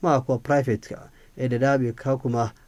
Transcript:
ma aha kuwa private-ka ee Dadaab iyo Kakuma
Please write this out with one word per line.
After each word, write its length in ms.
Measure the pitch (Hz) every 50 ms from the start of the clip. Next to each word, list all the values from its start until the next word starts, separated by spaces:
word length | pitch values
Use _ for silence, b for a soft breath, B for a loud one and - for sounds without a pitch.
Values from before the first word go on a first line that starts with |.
| -
ma 120 | 165 147
aha 60 | 127
kuwa 180 | 123 - 131 120
private-ka 720 | - - 147 143 131 127 110 107 - - - - - - - b b b b -
ee 100 | 127 123
Dadaab 340 | - 120 131 139 139 135 123
iyo 100 | 117 110
Kakuma 560 | - - 135 131 131 - 127 120 117 117 107 - b b